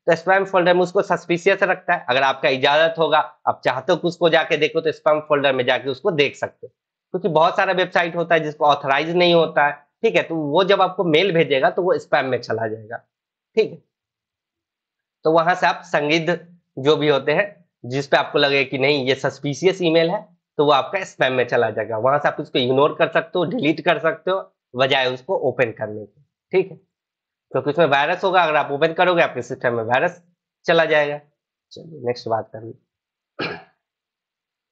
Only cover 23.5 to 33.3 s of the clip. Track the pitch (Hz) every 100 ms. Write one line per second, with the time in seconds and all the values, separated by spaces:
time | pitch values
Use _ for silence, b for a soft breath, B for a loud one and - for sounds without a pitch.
23.5 | 135 151 160 180 151 160 143 180 190 -
24.5 | _ _ 123 135 135 127 127 - 190 139
25.5 | 120 117 107 107 107 104 _ _ _ _
26.5 | 185 185 147 _ _ _ _ _ _ _
27.5 | 135 135 143 156 139 147 180 196 185 165
28.5 | 151 135 139 160 165 180 170 139 127 117
29.5 | 131 127 117 110 127 175 170 _ _ _
30.5 | _ - 165 160 151 147 147 - _ _
31.5 | _ _ - 160 151 120 123 113 110 107
32.5 | 110 113 117 _ _ _ _ _